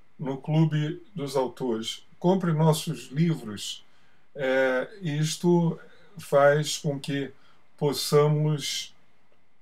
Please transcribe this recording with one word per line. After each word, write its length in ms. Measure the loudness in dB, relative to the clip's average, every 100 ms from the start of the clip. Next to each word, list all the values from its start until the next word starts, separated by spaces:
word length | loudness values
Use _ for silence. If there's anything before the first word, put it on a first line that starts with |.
| -20 -10
no 200 | -8 -6
Clube 640 | 0 2 2 2 -4 -6 -12
dos 220 | -10 -4 -2
Autores. 720 | -2 -4 -4 -4 -6 -10 -16 -2
Compre 340 | 0 2 0
nossos 580 | 2 2 2 -2 -8 -6
livros, 760 | -2 0 0 -6 -12 -12 -14 -18 -20 -20 -20 -20
é, 540 | -6 0 2 2 0 -4 -8
isto 760 | -4 -2 -2 0 2 4 2 -2 -10 -20 -20 -18
faz 600 | 0 4 6 4 0 -4
com 200 | -6 -6
que 340 | -6 -6 -6 -10 -20 -20 -20 -4
possamos 1160 | -2 -2 2 4 4 4 0 -2 -4 -8 -10 -16 -20 -20 -20 -20 -20 -20